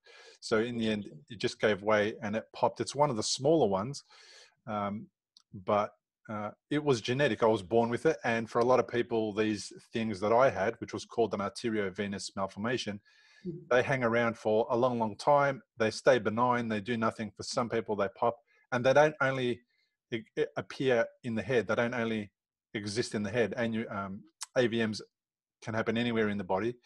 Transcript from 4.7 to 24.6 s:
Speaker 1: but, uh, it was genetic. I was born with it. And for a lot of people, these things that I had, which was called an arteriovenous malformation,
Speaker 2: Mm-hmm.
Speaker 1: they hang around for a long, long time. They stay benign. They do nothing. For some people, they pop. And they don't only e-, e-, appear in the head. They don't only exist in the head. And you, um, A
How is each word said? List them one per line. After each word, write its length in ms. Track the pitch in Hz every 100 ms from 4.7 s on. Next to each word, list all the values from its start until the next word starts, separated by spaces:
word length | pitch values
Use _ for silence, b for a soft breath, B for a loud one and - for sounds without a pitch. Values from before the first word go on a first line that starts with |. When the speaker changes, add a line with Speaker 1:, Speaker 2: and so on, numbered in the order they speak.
| 104 101 104 98 _ _ _ _ 101 92
Speaker 1:
but, 260 | 104 107 - _ _ -
uh, 220 | 107 107 - _
it 140 | 147
was 180 | 147 120
genetic. 400 | 107 127 143 107
I 60 | 113
was 160 | 107
born 260 | 90 117 117
with 160 | 117 160
it. 120 | 151
And 240 | 127 117 117
for 120 | 123
a 40 |
lot 160 | 120 123
of 80 | 113
people, 460 | 120 117 113 110
these 400 | 104 110 104 - - -
things 280 | 117 110 92
that 120 | 104
I 200 | 117 135
had, 240 | 95 101 -
which 140 | 104
was 100 | 101
called 300 | - - 110
an 60 | 101
arteriovenous 880 | 98 - 120 107 98 90 101 98 - 98
malformation, 640 | 95 101 113 127 - 101 B B B B
Speaker 2:
Mm-hmm. 140 | 180 160 -
Speaker 1:
they 100 | 123
hang 220 | 127 131
around 340 | 117 117 117 110
for 300 | 110 107 120
a 80 | 120
long, 220 | 127 120
long 160 | 110 101
time. 460 | - 143 139 135 - -
They 140 | 110
stay 300 | - 151 127
benign. 480 | 104 110 123 120 117
They 120 | 107
do 160 | 101 117
nothing. 360 | 110 - 104 -
For 60 |
some 280 | - 131 117
people, 260 | 117 110 101
they 120 | 98 -
pop. 220 | 117 - _ _ _
And 140 | 123 123
they 80 |
don't 220 | 135 156 151
only 420 | 135 135 123 117 _ _ _ _ _
e-, 60 | 117 - -
e-, 60 | - -
appear 500 | - - 131 117 113 -
in 100 | 123
the 80 | 110
head. 240 | 98 127 98
They 80 |
don't 220 | 110 117 123
only 340 | 113 110 104 _ _ _ _ 113
exist 400 | 104 107 117 110
in 80 |
the 80 | 104
head. 240 | 120 104 123
And 160 | 117
you, 140 | 110 117
um, 320 | 104 98 101 - _ -
A 120 | 135